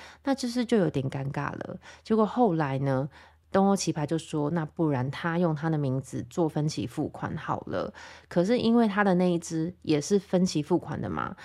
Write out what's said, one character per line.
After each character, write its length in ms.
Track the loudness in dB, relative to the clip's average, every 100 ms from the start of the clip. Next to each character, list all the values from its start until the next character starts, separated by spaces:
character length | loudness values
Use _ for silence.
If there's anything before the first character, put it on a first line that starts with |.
| -18 -10
那 100 | -4
就 140 | -2 -2
是 160 | -2
就 120 | 2 2
有 140 | 2
点 180 | 0 -4
尴 220 | -4 -6
尬 220 | -4 -4
了。 260 | -6 -10 -12 -16 -12
结 140 | 0 2
果 100 | 2
后 280 | 4 2
来 220 | 4 0 0
呢， 280 | 2 0 -2 -8 -20 _ _
东 160 | 2 4
欧 80 | 2
奇 160 | 0
葩 120 | -2
就 140 | -2 -2
说， 320 | -2 -2 0
那 160 | -2 -4
不 220 | 0 0
然 200 | 2 -2
他 260 | -4 -2 0
用 160 | 2
他 160 | 0 0
的 80 | 0
名 220 | 0 -2
字 260 | -4 -8 -6
做 200 | 0 0
分 200 | 0 -2
期 200 | -2 -6
付 180 | -4 -6
款 300 | -4 -8 -6
好 240 | -6 -6 -4
了。 260 | -4 -4 -8 -18 -20 -4
可 160 | 0
是 140 | 2 2
因 160 | 4
为 140 | 4 4
他 160 | 2
的 100 | 2
那 180 | 4 4
一 60 | 2
只 340 | -2 -4 -4 -6
也 180 | 0 0
是 180 | 2 0
分 260 | 2 2
期 160 | 2 0
付 160 | 0 0
款 240 | 0 -6
的 80 | -6
嘛， 280 | -4 -6 -10